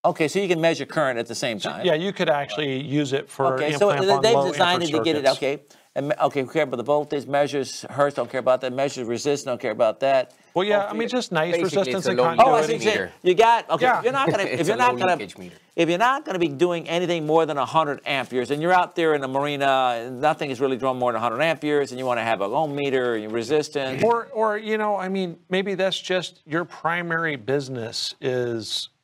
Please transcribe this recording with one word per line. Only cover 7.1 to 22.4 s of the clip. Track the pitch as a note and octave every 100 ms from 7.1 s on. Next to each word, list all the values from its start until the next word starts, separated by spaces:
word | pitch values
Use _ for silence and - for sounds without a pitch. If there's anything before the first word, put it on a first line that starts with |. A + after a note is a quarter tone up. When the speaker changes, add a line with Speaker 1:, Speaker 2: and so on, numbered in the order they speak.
| C#3+ A#2+
Speaker 1:
measures | C#3+ C#3+ C#3 B2+ - -
hertz, | B2 C#3+
don't | C#3 A#2
care | C3
about | B2 B2+
that, | B2+
measures | B2+ C#3 C3 A2+
resistance, | A#2 D3 C#3+ C3+
don't | A#2+
care | A#2+
about | A2 A2+ -
that. | C3+ C3+ B2 _ _
Speaker 2:
Well, | F3
yeah, | G#3 G#3
I | G3+
Speaker 1:
Okay. | G#3+
Speaker 2:
mean, | A#3
just | B3 A#3
nice | E3 E3 F3
Speaker 3:
Basically, | F3+ G3
Speaker 2:
resistance | D3+ F#3
Speaker 3:
it's | B2+
a |
Speaker 2:
and | B2
Speaker 3:
low | B2+
Speaker 2:
continuity. | E3 B3+
Speaker 1:
Oh, |
I | A#3 -
see, | A3+
see. | G#3+
Speaker 3:
meter. | G3+ F#3 -
Speaker 1:
You | F3+
got, | F3+ A3+ A#3 -
okay, | D#3+ B3+
Speaker 2:
Yeah. | A3
Speaker 1:
if |
you're | A3
not | C4+ B3+
gonna, | G#3
Speaker 3:
<laughs> |
It's | F#3 B2+
Speaker 1:
if | E3
you're | A#3
Speaker 3:
a |
Speaker 1:
not | B3
Speaker 3:
low | -
Speaker 1:
gonna, | F#3 E3+
Speaker 3:
leakage | C3+ -
meter. | F3+ - _
Speaker 1:
if | - E3
you're | F3
not | A#3+ C4+
gonna | D#4 F#3
be | E3
doing | C3+ F3+ E3+ C#3+
anything | E3 F3 E3+ D3+
more | D#3+
than | D#3 D3
a | A#2+
hundred | D#3+ D3+ C3+ -
amperes, | C#3 A#2 B2 A#2+
and | D3
you're | E3
out | F3+ E3+
there | - D#3+ D3
in |
a | C3+
marina, | C3+ D3 C#3+ C#3 C3 B2+ A#2+
and | A#2+ B2
nothing | D3 D#3 D3
is | A#2+
really | C3+ B2+
drawn | C3 B2+
more | B2
than | A2+
a |
hundred | A#2 A#2
amperes, | E3 D3+ D3 D3 C3+
and | B2
you | B2+
wanna | A#2+
have | A2+ G#2+